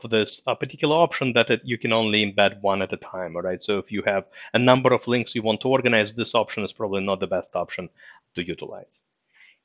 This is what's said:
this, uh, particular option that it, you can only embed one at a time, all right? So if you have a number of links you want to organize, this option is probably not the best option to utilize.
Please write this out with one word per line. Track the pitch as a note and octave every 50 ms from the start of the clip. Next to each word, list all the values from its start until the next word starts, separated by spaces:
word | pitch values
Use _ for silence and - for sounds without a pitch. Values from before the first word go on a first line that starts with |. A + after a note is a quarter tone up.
| - A#2
this, | A2+ A2 G#2+ - - - - -
uh, | A#2+
particular | - - C3 - - - D3 D3+
option | D#3+ E3+ E3 - - C#3 C3 A2+
that | A#2+ A2+ -
it, | B2 A2 -
you | B2+ A#2+ A2+
can | - B2
only | A2+ A2+ A2+ A2 G#2 G#2+ G#2+
embed | G2+ G2 G#2 G2+ G2 G2 G2
one | G2+ G2 G2 G2
at | F#2+ F#2+ -
a | -
time, | - - - F#2 F#2 E2+ E2
all | F2
right? | F2+ F#2 F#2 F2
So | - - G#2 G2
if | F#2 -
you | G#2+ G2+ -
have | - G2+ G2 F#2 _ - - - - -
a | A2+
number | B2 B2+ B2+ C3 C3 C3 B2
of | A#2 - -
links | A#2+ B2 A2+ - -
you | B2
want | G#2+ A2 G#2+ G#2+
to | - C3
organize, | C3 C3 A#2+ B2 A#2+ A2 G#2 G2+ A2
this | A#2 A#2 - -
option | G3 F3+ - - - G#2
is | F#2
probably | - - A2+ G2+ F#2+ G2 F#2+
not | G2+ G2 F#2+
the | F#2+ F2+
best | G2 F2+ - - -
option | F2 F2 - - - F#2 E2 _ _ - - - - _ _ -
to | - F2 F2
utilize. | E2+ - - - - - - _ _ - _ _ _ _ _ _ _ _ - - _ _ _